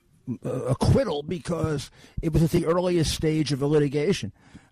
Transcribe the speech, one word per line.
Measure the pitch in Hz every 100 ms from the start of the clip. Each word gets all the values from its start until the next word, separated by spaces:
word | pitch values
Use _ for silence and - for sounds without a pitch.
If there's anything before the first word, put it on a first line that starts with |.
| _ _ - -
uh, | -
acquittal | 127 123 123 - 240 226 147
because | 147 175 - 165 156 143 - - - -
it | 160
was | 156
at | 160
the | 170 151
earliest | 180 180 175 151
stage | - 156 156 147
of | 135
a | 143
litigation. | 151 147 147 160 - 101 - _ - _